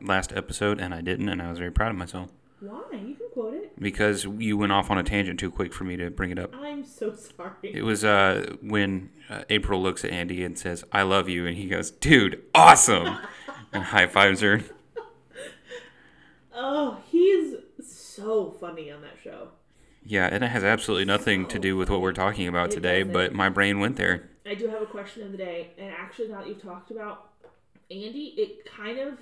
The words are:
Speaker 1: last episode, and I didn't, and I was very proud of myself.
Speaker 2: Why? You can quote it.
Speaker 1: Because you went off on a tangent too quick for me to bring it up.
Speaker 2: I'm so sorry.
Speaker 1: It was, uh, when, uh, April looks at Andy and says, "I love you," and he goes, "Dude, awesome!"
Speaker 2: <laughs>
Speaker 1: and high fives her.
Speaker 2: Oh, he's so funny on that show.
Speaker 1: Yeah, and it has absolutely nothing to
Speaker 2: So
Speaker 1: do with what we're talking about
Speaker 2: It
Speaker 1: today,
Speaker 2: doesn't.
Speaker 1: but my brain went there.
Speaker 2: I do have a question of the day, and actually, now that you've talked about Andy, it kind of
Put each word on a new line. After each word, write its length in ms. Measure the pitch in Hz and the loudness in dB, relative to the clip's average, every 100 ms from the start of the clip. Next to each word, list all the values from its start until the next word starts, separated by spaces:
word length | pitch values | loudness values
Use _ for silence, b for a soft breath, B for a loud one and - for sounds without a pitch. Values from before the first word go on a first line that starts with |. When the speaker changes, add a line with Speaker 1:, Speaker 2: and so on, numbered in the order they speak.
Speaker 1:
last 320 | - 95 90 | 0 0 0
episode, 480 | - - - 104 104 | -6 -6 -2 -2 0
and 140 | 90 | -4
I 60 | 82 | -6
didn't, 280 | 87 90 101 | -4 -4 -2
and 140 | 87 | -4
I 80 | 87 | -6
was 80 | 85 | -6
very 140 | 87 | -4
proud 180 | - 110 | -2 -2
of 60 | 98 | -4
myself. 320 | 87 92 92 - _ _ | -8 -10 -14 -18 _ _
Speaker 2:
Why? 220 | 202 262 494 | -16 -16 -14
You 240 | 226 220 294 | -14 -14 -14
can 120 | 480 | -10
quote 220 | 254 220 | -8 -8
it. 240 | 311 415 - | -10 -12 -8
Speaker 1:
Because 460 | - - 104 98 | -6 0 0 0
you 320 | 98 104 110 104 | -4 -6 -2 0
went 140 | 101 | 2
off 160 | 98 95 | 2 2
on 80 | 98 | 0
a 60 | |
tangent 380 | 92 104 92 82 | 0 0 -2 -4
too 100 | 92 | -6
quick 240 | - 90 | -6 -8
for 80 | - | -6
me 140 | 95 87 | -8 -6
to 140 | 87 | -8
bring 200 | - 92 | -6 -6
it 80 | 90 | -6
up. 160 | 90 | -8
Speaker 2:
I'm 300 | 262 294 285 | -10 -12 -12
so 280 | - - 220 | -14 -10 -10
sorry. 600 | - - - 185 - 196 | -10 -18 -18 -18 -16 -12
Speaker 1:
It 80 | - | -6
was, 220 | 110 104 | -2 0
uh, 500 | 107 101 95 98 - - | 4 6 4 2 -4 -10
when, 480 | 104 104 98 95 95 - - | -4 0 0 -2 -6 -18 -16
uh, 140 | 107 - | -14 -2
April 320 | 104 92 95 | -2 0 0
looks 220 | 95 92 | 0 -2
at 80 | - | -6
Andy 320 | 87 87 90 | -6 -6 -6
and 120 | 90 85 | -6 -6
says, 280 | 90 85 - | -8 -8 -2
"I 100 | 101 | 2
love 260 | 95 98 90 | 4 4 2
you," 160 | 87 | -2
and 120 | 87 85 | -4 -6
he 100 | 95 | -6
goes, 240 | 90 - | -6 -6
"Dude, 500 | - 143 139 98 - - | -4 6 6 6 0 2
awesome!" 640 | - 165 - - 95 78 - - B B | 10 12 12 8 4 2 -6 -10 B B
Speaker 2:
<laughs> 260 | B - | B -10
Speaker 1:
and 100 | 101 | -8
high 240 | 90 104 90 | 2 4 6
fives 340 | 98 98 92 | 8 6 6
her. 200 | 104 107 - - _ - - - _ 508 571 B B 494 B B B B B B _ | 4 2 0 -14 _ -16 -16 -20 _ -18 -16 B B -20 B B B B B B _
Speaker 2:
Oh, 440 | 240 269 294 269 208 - | -8 -2 -2 -2 -6 0
he's 440 | 339 381 359 294 247 - - | 4 6 4 2 -6 -14 -20
so 680 | - - - - 214 220 170 - | -20 -20 -20 -12 -2 -2 -2 -8
funny 300 | 175 165 147 | -14 -14 -14
on 80 | 147 | -16
that 140 | 151 - | -20 -20
show. 260 | 160 - - - _ b b b | -18 -18 -18 -20 _ b b b
Speaker 1:
Yeah, 220 | - 101 92 | -2 2 2
and 120 | 104 | 2
it 40 | 120 | 0
has 140 | 113 | 2
absolutely 400 | 98 113 - 92 | 2 2 2 0
nothing 420 | 95 101 - 95 92 | 2 2 2 0 0
to 80 | 101 | -2
Speaker 2:
So 40 | |
Speaker 1:
do 140 | 95 95 | -2 0
with 140 | 92 | 0
what 100 | 98 | 2
we're 120 | 95 | 0
talking 340 | 90 95 107 87 | 0 0 0 -2
about 200 | 87 87 | 0 0
Speaker 2:
It 40 | 85 | -2
Speaker 1:
today, 220 | 90 90 | 0 0
Speaker 2:
doesn't. 120 | 98 | 2
Speaker 1:
but 200 | 92 92 | 0 0
my 140 | 98 95 | 2 2
brain 300 | 95 101 101 | 4 2 2
went 160 | 107 139 | -2 0
there. 320 | 92 90 - - 208 | 0 -2 -4 -18 -12
Speaker 2:
I 80 | |
do 120 | 202 226 | -6 -6
have 140 | 214 | -6
a 40 | 214 | -8
question 360 | 202 196 233 | -10 -14 -16
of 80 | 196 | -14
the 60 | 196 | -12
day, 320 | 180 170 170 - | -10 -10 -12 -16
and 140 | 196 185 | -16 -14
actually, 320 | 190 - 220 | -16 -10 -10
now 100 | 202 | -10
that 80 | 202 | -12
you've 140 | 202 | -14
talked 280 | 196 180 - | -14 -18 -14
about 380 | 220 208 208 - _ - _ _ _ _ | -14 -12 -14 -20 _ -20 _ _ _ _
Andy, 440 | 190 220 277 302 - | -14 -12 -12 -10 -4
it 280 | 208 - | -4 -6
kind 340 | - - 208 254 | -20 -14 -10 -8
of 200 | 277 262 | -8 -10